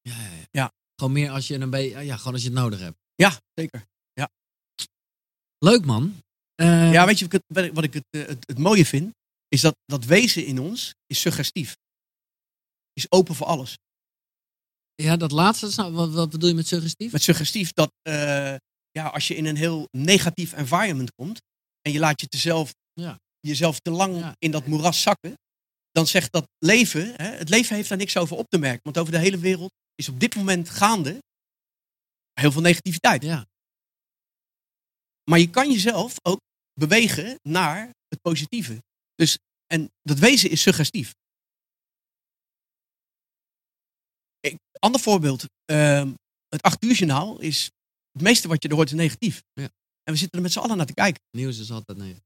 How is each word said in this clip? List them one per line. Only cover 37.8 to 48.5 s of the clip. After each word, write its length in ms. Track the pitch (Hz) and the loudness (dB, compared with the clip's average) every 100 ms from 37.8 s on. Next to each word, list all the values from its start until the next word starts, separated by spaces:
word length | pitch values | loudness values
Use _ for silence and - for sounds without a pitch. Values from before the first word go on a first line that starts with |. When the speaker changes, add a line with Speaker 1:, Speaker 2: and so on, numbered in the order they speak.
| 233 _ _ | -10 _ _
Speaker 2:
het 120 | 147 | -8
positieve. 640 | 175 160 151 240 147 113 - _ _ | -4 -2 -4 -6 -6 -10 -16 _ _
Dus, 240 | _ 160 - _ _ _ | _ 0 0 _ _ _
en 220 | 165 156 _ | -4 -4 _
dat 160 | - 143 | -4 4
wezen 320 | 202 269 190 | 6 6 2
is 120 | 160 | 2
suggestief. 500 | - 143 147 208 123 - _ _ _ _ _ _ _ _ _ _ _ _ _ _ _ _ _ _ _ _ _ _ _ _ _ _ _ _ _ _ _ _ | 2 2 0 -2 -8 -12 _ _ _ _ _ _ _ _ _ _ _ _ _ _ _ _ _ _ _ _ _ _ _ _ _ _ _ _ _ _ _ _
Ik, 180 | - - _ - | -8 -8 _ -2
ander 220 | 208 247 | 0 2
voorbeeld. 440 | - 202 151 131 - _ | 2 2 2 -4 -8 _
Ehm, 480 | _ 151 147 143 139 - _ _ _ | _ 2 4 4 0 -8 _ _ _
het 140 | 151 | 0
acht 220 | 190 - | 0 2
uur 80 | 226 | 2
journaal 460 | 247 175 135 190 214 | 2 4 0 -2 -8
is, 300 | 156 143 - _ _ _ _ | -6 -4 -6 _ _ _ _
het 120 | - | 0
meeste 260 | 175 233 | 4 4
wat 140 | 175 | 2